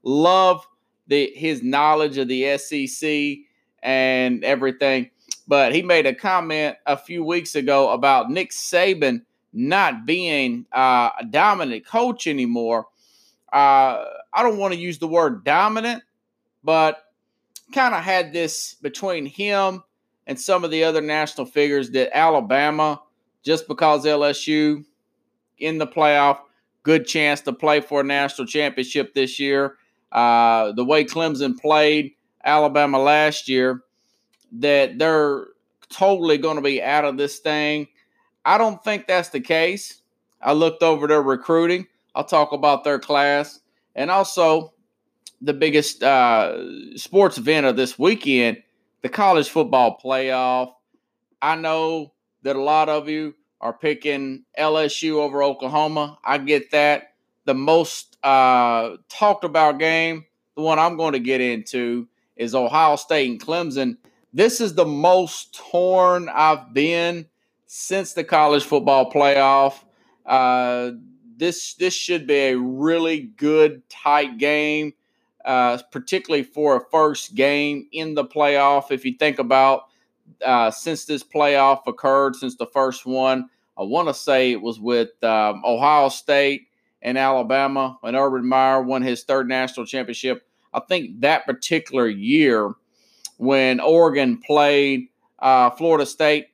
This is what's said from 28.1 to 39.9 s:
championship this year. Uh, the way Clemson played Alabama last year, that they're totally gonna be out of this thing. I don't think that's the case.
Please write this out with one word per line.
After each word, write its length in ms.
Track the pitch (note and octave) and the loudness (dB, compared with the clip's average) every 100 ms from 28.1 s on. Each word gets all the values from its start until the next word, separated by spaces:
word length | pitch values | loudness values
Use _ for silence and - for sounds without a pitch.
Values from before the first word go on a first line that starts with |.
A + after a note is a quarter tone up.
| C#3+ C#3 - A#2+ | -2 -2 -6 -6
championship 680 | D3+ D3 C3 B2+ D3 C3+ | -2 -2 -4 -4 -4 -4
this 240 | C#3+ C3 B2+ | -2 -4 -4
year. 400 | C#3 C#3 C#3 - _ _ _ | -2 -2 -2 -6 _ _ _
Uh, 580 | A#2+ A#2+ A#2 A#2 A2+ G#2+ | 2 4 4 4 4 0
the 140 | G#2+ | -2
way 200 | B2 D#3 | 2 2
Clemson 540 | D3+ D#3+ D#3+ C#3 C#3 B2+ | 2 -2 -4 -2 -4 -4
played 540 | D3+ D3+ D3+ D3+ C#3 _ _ _ | 0 4 4 2 -4 _ _ _
Alabama 560 | C#3+ D3+ D3 C#3+ D3 C3+ | 0 2 2 2 2 2
last 480 | C3+ D3+ D3+ D3 - | 4 4 2 -2 -2
year, 340 | C3 B2+ B2+ _ _ _ _ _ _ _ | 0 0 -2 _ _ _ _ _ _ _
that 440 | A#2 C#3+ C#3+ C3+ A#2+ | -4 2 2 2 0
they're 500 | D#3+ D#3 D3 C#3 - _ _ _ _ | 2 2 0 -2 -10 _ _ _ _
totally 500 | - F#3+ G3 E3 D3+ | 0 0 2 2 0
gonna 220 | D#3+ D3+ | 0 -2
be 200 | C#3 C3 | -2 -2
out 240 | B2 D3 | 0 0
of 120 | D3 C3 | 0 -2
this 240 | C#3+ - | -6 -4
thing. 480 | D#3 D3+ D3+ D3+ D3 _ _ _ _ _ | -4 -2 -2 -4 -8 _ _ _ _ _
I 120 | - G3+ | 0 2
don't 260 | A3+ G3 | 2 -2
think 240 | A3 G#3 - | -6 -6 -2
that's 220 | F#3 F3 | -2 -2
the 100 | C#3 | -8
case. 640 | B2 D#3+ E3 G3+ - | -2 0 0 -4 -14